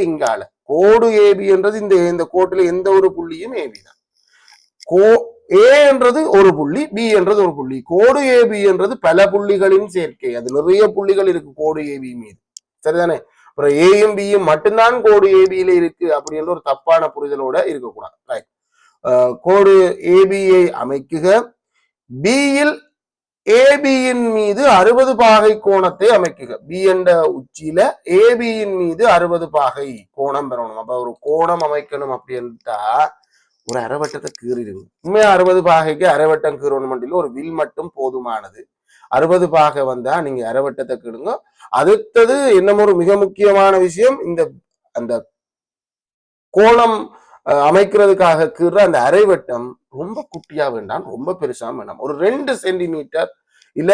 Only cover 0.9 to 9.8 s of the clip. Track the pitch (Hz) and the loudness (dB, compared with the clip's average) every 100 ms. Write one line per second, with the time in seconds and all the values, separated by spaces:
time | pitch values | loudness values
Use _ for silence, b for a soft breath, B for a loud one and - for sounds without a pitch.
0.9 | 226 233 214 208 190 196 185 202 214 208 | 4 4 4 4 2 2 0 0 -4 0
1.9 | 185 175 175 160 180 180 185 175 180 190 | 0 2 -2 -4 -2 0 0 -2 -2 0
2.9 | 190 190 165 170 160 226 233 135 104 _ | 2 2 -2 -10 -12 -12 -10 -10 -14 _
3.9 | _ _ b b b b b b _ - | _ _ b b b b b b _ -2
4.9 | 180 214 233 - - - 185 240 285 285 | 2 4 4 0 -16 0 4 6 6 4
5.9 | 269 247 277 311 196 190 151 147 214 302 | 4 2 0 2 4 4 4 -2 -4 -6
6.9 | 202 233 208 180 208 185 143 131 131 - | -4 0 2 2 2 0 -2 -10 -10 -4
7.9 | 175 240 285 269 247 226 208 196 185 202 | 2 2 2 2 2 2 2 0 0 -2
8.9 | 247 165 175 202 202 202 196 196 190 | -2 0 2 2 0 -2 0 2 2